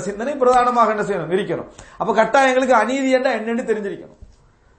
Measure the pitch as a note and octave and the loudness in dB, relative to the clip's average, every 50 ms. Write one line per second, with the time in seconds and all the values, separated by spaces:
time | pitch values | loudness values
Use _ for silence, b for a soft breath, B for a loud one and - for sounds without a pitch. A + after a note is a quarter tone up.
0 | F3+ G3 G3 G3+ A#3 C#4 D4+ C4 B3+ B3 B3+ B3 A#3+ B3 A#3 A#3+ A3 G#3 G#3+ G#3 | -4 -6 -8 -8 -6 -6 -2 0 2 4 4 4 4 2 2 2 2 2 2 -2
1 | G3 F3 G3+ F3+ D#3 D#3 F3 G3 F#3+ D#3 D#3+ B2+ - - B B B B B B | -2 -4 -4 -6 -4 -2 -2 -2 -2 -2 -6 -8 -8 -12 B B B B B B
2 | F3 G3 G#3+ A3+ A3 A3 A3+ C#4 C4+ C4 B3+ B3+ C4+ B3 B3+ A3 G#3+ A3+ C4 C#4 | -4 -2 2 2 2 2 4 4 4 4 2 2 2 4 4 2 2 2 -2 -2
3 | C4 C4 C4 B3+ B3+ C4+ A#3 A3 G#3+ A3+ A#3 A3+ - A#3 A3 G#3+ G3+ G3 E3+ D#3+ | 0 2 2 2 2 0 -2 -2 -4 -4 -4 -4 -2 -4 -4 -4 -4 -8 -10 -10
4 | - - - _ - - _ _ _ _ _ _ _ _ _ | -14 -20 -20 _ -20 -20 _ _ _ _ _ _ _ _ _